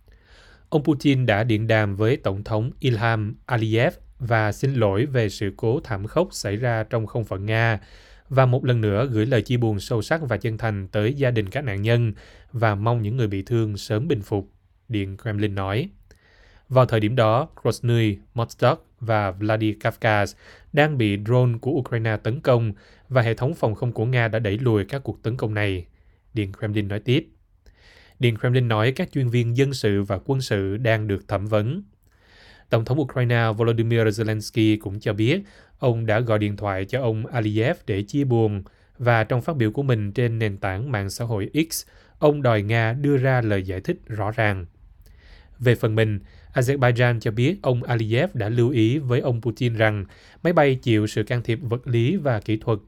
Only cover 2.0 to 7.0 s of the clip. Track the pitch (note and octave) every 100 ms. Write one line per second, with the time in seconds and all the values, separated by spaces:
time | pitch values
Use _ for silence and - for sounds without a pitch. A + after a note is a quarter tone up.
2 | A2 C#3+ G2+ G2 G2+ G#2+ A#2+ - C3 A2
3 | A#2 A2+ G#2 B2+ - A#2+ A2 A2 D3 -
4 | - - A#2 A2+ G#2+ - C3+ C3 G#2 G2
5 | C#3+ B2+ G#2 - G2 - A2 C#3+ - G2
6 | G#2 D#3+ F#3 - G2+ G#2 B2 A2+ A2 A#2